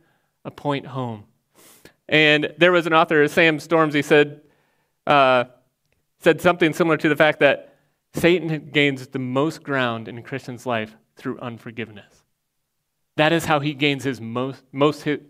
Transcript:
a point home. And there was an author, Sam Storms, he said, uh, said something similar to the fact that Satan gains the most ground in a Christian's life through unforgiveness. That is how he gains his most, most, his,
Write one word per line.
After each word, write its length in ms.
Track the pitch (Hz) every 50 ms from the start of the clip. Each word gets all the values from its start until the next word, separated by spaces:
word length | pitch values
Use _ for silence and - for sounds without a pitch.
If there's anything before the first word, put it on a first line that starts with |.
| _ _ _ _ _ _ _ _ _
a 80 | 139
point 340 | - - - 147 143 135 -
home. 380 | 147 123 131 127 120 110 104 98 _ _ _ _ _ _ _ _ - - _ _ - _ _ _ -
And 460 | - 151 156 151 151 151 151 - - -
there 120 | 170 180
was 140 | 180 175 156
an 80 | 170 160
author, 340 | 160 170 170 165 151 147 147
Sam 320 | - 190 170 165 156 143
Storms, 360 | - - 170 160 160 151 143
he 80 | 147 139
said, 380 | - 160 147 147 147 143 - _ _ _ _ _ _ _ _ _ _ _ _ _ -
uh, 380 | 147 143 135 131 127 123 120 127 _ _ _ _ _ _ _ _ _ _ _ _ _ _
said 200 | - 175 156 156
something 320 | - 180 175 175 175 156 147
similar 240 | - 180 165 156 143
to 120 | - 160
the 60 | 147
fact 240 | 135 160 151 151 -
that 360 | 147 139 - - - - _ _ _ _ _ _ _ _ _
Satan 560 | - - 165 180 175 151 160 156 147 - 143
gains 380 | 131 151 143 143 135 127 127 -
the 100 | - 135
most 460 | 127 123 127 135 147 165 156 - -
ground 440 | 147 139 135 127 120 113 113 110 117
in 120 | 110 117
a 20 |
Christian's 460 | 113 - 139 127 - - 123 113 - 127
life 280 | 120 113 107 107 - _ _ _ _
through 240 | - - 131 123 -
unforgiveness. 840 | - 123 117 113 - 123 110 120 110 107 107 101 - _ _ _ _ _ _ _ _ _ _ _ _ _ _ _ _ _ _ _ _ _ _
That 180 | 147 151 156 165
is 120 | 165 156
how 140 | 160 160 147
he 140 | 139 151 147
gains 300 | 127 147 147 139 135 117
his 180 | 139 127 104
most, 420 | 113 113 117 123 127 135 131 - _ _
most, 300 | - 135 139 151 147 147
his, 180 | - 151 147 143 147 -